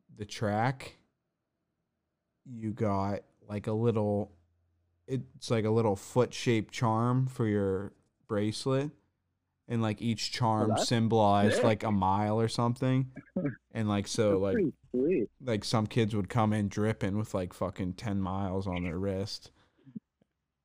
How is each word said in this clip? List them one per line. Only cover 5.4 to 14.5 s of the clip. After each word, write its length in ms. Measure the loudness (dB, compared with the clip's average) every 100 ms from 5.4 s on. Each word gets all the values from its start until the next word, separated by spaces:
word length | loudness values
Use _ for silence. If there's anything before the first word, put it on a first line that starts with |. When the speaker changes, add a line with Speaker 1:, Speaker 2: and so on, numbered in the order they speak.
| -2
Speaker 1:
like 140 | 0
a 60 | 2
little 240 | 4 4 0
foot-shaped 760 | 0 0 2 0 2 2 0
charm 540 | -2 0 2 2 2 0
for 200 | 0 0
your 460 | 2 2 0 -4 -12 _ _ _
bracelet, 640 | -2 0 -2 -2 0 -2 -6 _ _ _ _ _ _ -6
and, 140 | -2
like, 180 | 0 0
each 300 | -2 -2 -4
charm 380 | -2 0 2 2
Speaker 2:
Oh, 20 |
that's 140 | 2 2
Speaker 1:
symbolized, 680 | 2 4 4 6 6 4 4
Speaker 2:
sick. 80 |
Speaker 1:
like, 180 | 2 2
a 80 | 0
mile 480 | 2 2 2 2 0
or 80 | 0
something. 640 | 0 -2 0 0 0 -2 -8 -8 -4
Speaker 2:
<laughs> 160 | -4 -6 _
Speaker 1:
And, 180 | -4 0
like, 200 | 0 -2
so, 220 | 0 2
Speaker 2:
That's 100 | 4
Speaker 1:
like, 120 | 2